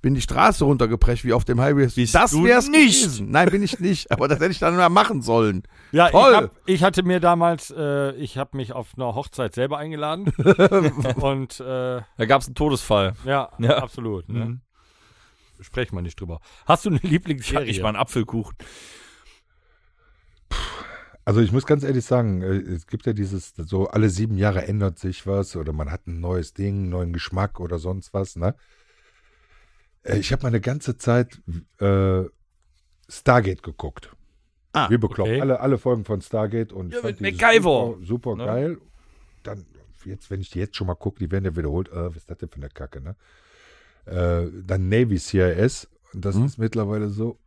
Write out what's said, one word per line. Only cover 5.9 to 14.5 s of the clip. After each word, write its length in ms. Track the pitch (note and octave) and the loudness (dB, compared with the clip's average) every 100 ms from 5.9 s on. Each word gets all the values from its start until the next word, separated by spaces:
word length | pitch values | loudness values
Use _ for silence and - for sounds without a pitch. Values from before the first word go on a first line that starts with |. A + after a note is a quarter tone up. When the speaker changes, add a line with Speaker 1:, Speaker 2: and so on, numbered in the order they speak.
Speaker 3:
Ja, 180 | D3+ E3+ | 4 6
Speaker 1:
Toll. 220 | D#3+ C4 | 8 8
Speaker 3:
ich 40 | A3 | 8
hab, 140 | A2 _ - | 4 _ -2
ich 180 | F#3 | 2
hatte 200 | F3+ F3+ | 4 2
mir 160 | F3+ F3+ | 0 2
damals, 500 | E3+ E3+ E3+ E3 - | 4 4 2 0 -8
äh, 460 | C#3+ D3 C#3+ C#3 B2+ | -6 -4 -2 -4 -6
ich 200 | C#3+ C3 | -10 -8
hab 160 | C3+ C3+ | -8 -8
mich 180 | A#2 | -10
auf 200 | B2+ A2+ - | -10 -14 -8
einer 160 | B2 | -6
Hochzeit 400 | A2 C#3+ - A#2 | -6 -10 -6 -6
selber 240 | - C3+ D3 | -4 -4 -4
eingeladen. 560 | D3+ D#3 D3+ E3 G3 - | -8 -8 -6 -2 -2 2
Speaker 1:
<laughs> 760 | E3+ F#3 F#3+ G3 D3+ C3+ C3 B2 | 4 6 6 6 2 0 -4 0
Speaker 3:
Und, 420 | C3+ C3+ C3 - | -2 -2 -6 -12
äh, 40 | B2+ C3 B2+ B2+ A2 - | -8 -6 -6 -8 -10 -6
Speaker 2:
Da 80 | A2+ | 2
gab's 200 | C3+ B2+ | 2 2
einen 80 | B2 | -2
Todesfall. 580 | D3+ C3 - G#2 F#2+ A2 C3 | 0 0 2 2 2 -2 -4
Speaker 3:
ja, 260 | C#3 B2+ - | -2 -4 -4
Speaker 2:
Ja. 180 | A#2 - | 0 2
Speaker 3:
absolut, 500 | B2 - A2+ G2 - | 0 -8 -8 -8 -6
ne? 180 | A#2+ | -6
Speaker 2:
Mhm. 160 | A2+ | -6